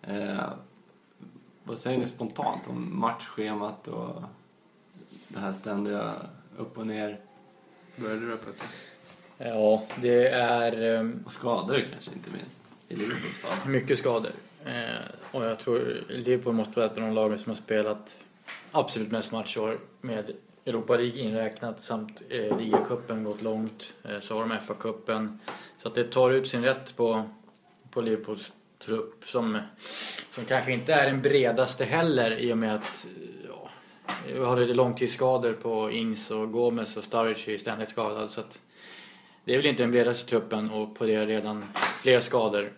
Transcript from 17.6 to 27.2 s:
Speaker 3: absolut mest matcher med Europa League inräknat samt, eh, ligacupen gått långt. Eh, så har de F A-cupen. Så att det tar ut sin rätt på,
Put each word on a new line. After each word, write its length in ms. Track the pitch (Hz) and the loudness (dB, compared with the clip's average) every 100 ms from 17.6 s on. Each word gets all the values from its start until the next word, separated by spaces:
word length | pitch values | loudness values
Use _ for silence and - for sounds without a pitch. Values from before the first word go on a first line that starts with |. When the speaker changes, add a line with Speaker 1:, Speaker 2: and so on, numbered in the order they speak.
| - 110 107 107 - - - _ - - - | 0 2 2 -2 -6 -20 -20 _ -18 -18 0
Speaker 3:
absolut 380 | 151 135 117 107 | 2 2 0 -2
mest 220 | 113 107 | -2 -2
matcher 460 | 113 104 - 110 - - - | -6 -4 -2 -2 -4 -8 -14
med 300 | 127 110 104 - - - - | -6 -6 -6 -10 -16 -12 -4
Europa 300 | 113 110 120 | -2 4 4
League 220 | 120 120 | 4 0
inräknat 640 | 117 110 110 - 117 110 | -2 0 -2 -4 -8 -8
samt, 380 | - 113 107 - - | -6 -6 -6 -14 -8
eh, 300 | 123 107 107 | -4 0 0
ligacupen 680 | 113 127 - 120 - 113 | 4 2 2 -4 -4 -4
gått 180 | 107 104 | -4 -4
långt. 500 | 110 110 110 110 - - | -2 -2 -4 -8 -18 -16
Eh, 180 | - 104 | -10 -10
så 140 | 98 | -4
har 60 | 110 | -2
de 120 | 113 | -2
F 180 | 110 - | -2 -4
A-cupen. 680 | 110 113 110 - 110 107 - - - - - | -6 -6 -6 -2 -2 -2 -6 -12 -14 -16 -10
Så 60 | 113 | -4
att 60 | |
det 100 | 120 | 0
tar 260 | 120 131 127 | 0 4 6
ut 180 | 131 131 | 6 2
sin 140 | 120 | 0
rätt 320 | 123 131 - - | 2 0 -4 0
på, 260 | 117 110 | 2 2